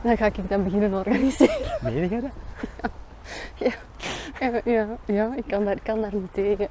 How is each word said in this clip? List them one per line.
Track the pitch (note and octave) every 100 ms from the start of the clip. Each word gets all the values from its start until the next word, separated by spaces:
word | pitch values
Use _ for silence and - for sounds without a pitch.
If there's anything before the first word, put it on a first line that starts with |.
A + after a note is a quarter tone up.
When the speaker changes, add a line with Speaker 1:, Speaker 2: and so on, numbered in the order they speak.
Speaker 1:
Dan | A#3 A3+
ga | G#3+
ik | G#3 F#3
dan | G3+
beginnen | F#3+ G3 G#3
organiseren. | F#3+ F#3+ C4+ C4+ B3+ C4+ D#5 C5 E5+
Speaker 2:
Meen | - B2 F3
je | A3+
dat? | C4 - - - - - - - - - - - - -
Speaker 1:
Ja. | - - - - - - - -
Ja, | C4 A#3
ja, | - A#3 G#3 A#3 -
ja, | G3+ A3 C4+
ik | -
kan | G3+ G#3
daar, | E3+
ik |
kan | - A3
daar | G#3+ G3+
niet | F#3
tegen. | - G3 G3+ G3+